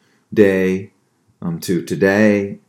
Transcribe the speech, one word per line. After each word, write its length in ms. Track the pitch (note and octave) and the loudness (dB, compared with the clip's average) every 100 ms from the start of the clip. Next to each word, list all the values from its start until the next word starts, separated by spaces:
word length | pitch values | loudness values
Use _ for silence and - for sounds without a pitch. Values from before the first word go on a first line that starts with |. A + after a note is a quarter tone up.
| _ _ - | _ _ -6
day, 580 | G#2+ G2+ F#2+ F#2 F#2+ G#2 _ _ _ _ _ | 2 4 4 0 -4 -8 _ _ _ _ _
um, 160 | F2 E2 | -10 -8
to 220 | - F2 | -4 -4
today, 760 | - F#2 F#2+ G2+ A2 G2+ G2+ G#2+ | -4 0 2 4 2 2 -4 -10